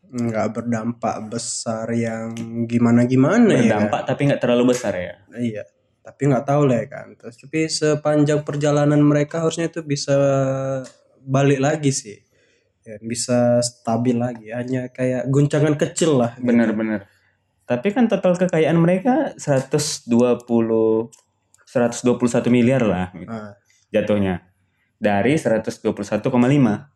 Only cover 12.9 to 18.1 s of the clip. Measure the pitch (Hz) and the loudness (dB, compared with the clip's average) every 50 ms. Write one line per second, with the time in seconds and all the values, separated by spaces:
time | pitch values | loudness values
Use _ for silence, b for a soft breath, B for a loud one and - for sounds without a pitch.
12.9 | 110 104 113 113 117 - - - 123 123 123 120 120 120 120 - - _ _ 117 | -20 -14 -10 -10 -8 -8 -4 -2 0 2 2 2 2 2 0 -2 -8 _ _ -4
13.9 | 113 120 120 127 120 117 120 123 120 113 110 107 113 120 123 127 131 127 127 123 | -2 0 0 0 0 0 -2 -4 -6 -10 -14 -12 -10 -10 -6 -4 -4 -6 -6 -8
14.9 | _ - 127 127 127 123 - 131 135 143 147 147 156 151 147 156 147 143 170 147 | _ -4 -4 -2 -2 -4 -4 0 2 2 2 2 2 0 2 0 0 0 -2 -4
15.9 | - - 180 160 151 127 120 117 - - 127 123 117 120 117 110 107 107 113 110 | -2 -2 0 2 2 2 0 -2 -4 -6 -2 0 2 2 2 0 0 -4 -4 -4
16.9 | 110 101 101 _ _ _ _ _ _ _ _ _ _ _ _ - 120 123 - 202 | -4 -6 -8 _ _ _ _ _ _ _ _ _ _ _ _ -4 -4 -2 -2 -2
17.9 | 202 269 240 220 | 0 2 2 2